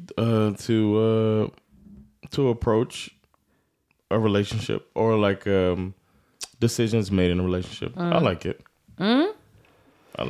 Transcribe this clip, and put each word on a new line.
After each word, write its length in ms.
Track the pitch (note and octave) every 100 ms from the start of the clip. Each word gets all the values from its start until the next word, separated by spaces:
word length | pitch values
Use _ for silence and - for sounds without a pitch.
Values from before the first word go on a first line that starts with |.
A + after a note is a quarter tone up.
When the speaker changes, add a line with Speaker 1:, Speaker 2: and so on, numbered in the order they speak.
| F3 -
Speaker 1:
uh, 360 | A2+ A2 G#2+ G2
to, 160 | -
uh, 760 | A2 G#2+ G#2+ A2 A2 A2 A2 G#2+ - _ - - - - _ -
to 220 | - C3
approach 580 | A2+ B2 A2 B2+ - - _ _ _ _ _ _ _ _ _ -
a 60 | G#2+
relationship 640 | A2 G2+ G#2 A2 - G2+ -
or, 360 | - A2+ A2 G2+
like, 200 | G2 G2+
um, 440 | G2 F2+ F2+ F#2 - _ _ _ - - -
decisions 540 | A#2 - A2+ A2+ F#2+
made 200 | F#2+ F2+
in 80 | F2
a 40 |
relationship. 540 | F#2 F2+ F2+ - - F#3
Speaker 2:
Mm. 160 | F3
Speaker 1:
I 160 | E3+ B2
like 200 | F2 F2+
it. 80 | - - _ _ -
Speaker 2:
Mm. 260 | G3 B3+ F#4+ G#4+ _ _ _ _ _ _ _
Speaker 1:
I 40 | -